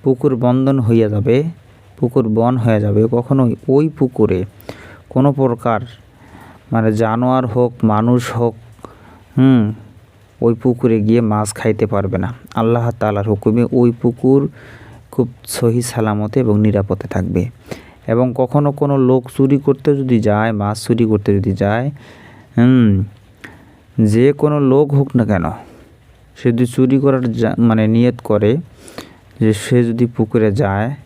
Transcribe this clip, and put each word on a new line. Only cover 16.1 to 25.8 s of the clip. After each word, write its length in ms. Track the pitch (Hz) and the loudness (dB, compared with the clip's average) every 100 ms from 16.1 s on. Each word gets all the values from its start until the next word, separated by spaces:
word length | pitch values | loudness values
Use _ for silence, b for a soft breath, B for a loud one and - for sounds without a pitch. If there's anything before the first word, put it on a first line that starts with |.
| 104 107 135 | -2 -2 -2
এবং 100 | 120 104 | 0 2
নিরাপদে 420 | 107 104 98 95 - | 2 0 -2 -6 -4
থাকবে। 300 | - 90 87 117 - B B B B - | -6 -4 -4 -4 -10 B B B B -4
এবং 200 | 113 127 123 | -2 0 -2
কখনো 280 | 127 147 147 | -2 0 -2
কোনো 220 | 143 143 139 127 | -2 -2 2 2
লোক 120 | 131 123 - | 2 -2 -2
চুরি 220 | 135 139 139 | 0 2 0
করতে 220 | 135 - 143 | -2 0 -2
যদি 160 | 131 117 107 | 0 0 2
যায়, 220 | 104 113 | 0 0
মাছ 240 | 107 101 107 - | -2 -4 -6 -4
চুরি 180 | 120 113 | 0 2
করতে 240 | 104 104 101 | 0 0 0
যদি 140 | 95 95 | 0 0
যায়, 240 | 101 110 135 143 B B B B B - | 0 0 -4 -8 B B B B B 2
হুম, 320 | 123 131 113 98 101 - _ _ B B B B B - | 4 4 4 2 -2 -10 _ _ B B B B B 0
যে 300 | 107 110 135 | 2 4 2
কোনো 240 | 143 151 147 139 | 2 0 0 2
লোক 140 | 135 147 139 | 2 2 0
হোক 100 | 135 123 | 0 0
না 60 | 107 | 0
কেন, 160 | 98 82 - B B | 0 -2 -8 B B